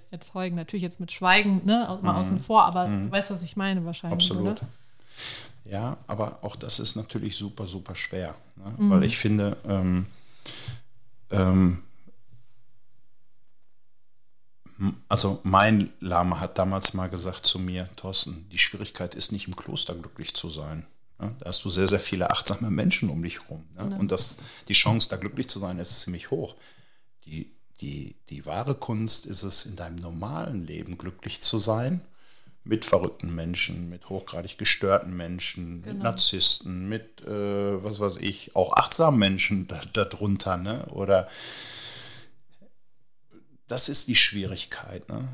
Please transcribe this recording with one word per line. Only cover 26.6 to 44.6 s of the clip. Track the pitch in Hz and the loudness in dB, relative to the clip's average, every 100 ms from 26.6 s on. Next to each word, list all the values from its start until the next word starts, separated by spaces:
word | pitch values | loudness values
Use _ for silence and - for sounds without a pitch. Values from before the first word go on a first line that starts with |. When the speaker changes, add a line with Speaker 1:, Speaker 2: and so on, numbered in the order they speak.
| - - - - - - 76 | -20 -20 -20 -20 -20 -20 -14
Speaker 2:
Die, | 78 - - - - | -12 -12 -14 -20 -14
die, | 71 71 - - - | -10 -10 -12 -14 -16
die | 71 73 | -14 -8
wahre | 92 131 131 | -4 -2 -2
Kunst | - 107 113 - - | -2 0 4 4 4
ist | 101 | 0
es, | 98 - - | 2 2 2
in | 90 | -4
deinem | 85 85 | -10 -10
normalen | 87 82 104 165 - 104 80 | -8 -8 -6 -6 -6 -6 -8
Leben | 78 85 90 | -10 -10 -10
glücklich | 90 - 101 - | -12 -10 -10 0
zu | - 110 | 0 2
sein, | 104 110 127 180 - - - - - - | 2 0 -2 -4 -8 -20 -20 -20 -20 -14
mit | - 110 - | -2 -2 4
verrückten | 92 90 - 85 | 2 2 -6 -8
Menschen, | 82 82 87 - 85 85 | -6 -4 -2 -4 -4 -10
mit | 90 - | -12 -10
hochgradig | 95 - 87 92 - | -10 -8 -10 -10 0
gestörten | 101 - 98 98 92 90 | 4 4 4 4 2 -8
Menschen, | 85 90 - - 85 85 | -6 -2 -2 -2 -8 -10
mit | 98 | -10
Speaker 1:
Genau. | 202 | -4
Speaker 2:
Narzissten, | 113 90 - 95 - - - 90 95 | 0 4 4 6 6 6 0 -8 -6
mit, | 113 113 - | -8 -10 -16
äh, | - 104 101 101 101 95 | -8 -4 -2 -2 -2 -4
was | 104 104 | -6 -4
weiß | 101 - | -4 -2
ich, | 101 - - 95 | -6 -6 -4 0
auch | - | 2
achtsamen | - - - 160 127 | 2 2 2 4 6
Menschen | 98 95 - 101 90 | 4 4 2 0 -4
da, | 82 - | -8 -6
darunter, | 110 95 - 101 98 95 90 | -2 -2 -2 -2 0 -2 -4
ne? | 98 120 - | -4 -6 -8
Oder | - 98 95 90 - - - - - - - - - - - - - 240 - - - - - - - - - - | -4 4 4 4 -6 -14 -14 -14 -14 -14 -14 -16 -16 -18 -18 -20 -20 -20 -20 -20 -20 -20 -20 -20 -20 -20 -20 -2
das | 120 - | 4 6
ist | 143 - | 6 6
die | 117 | 6
Schwierigkeit, | - 104 95 90 | 4 2 -4 -6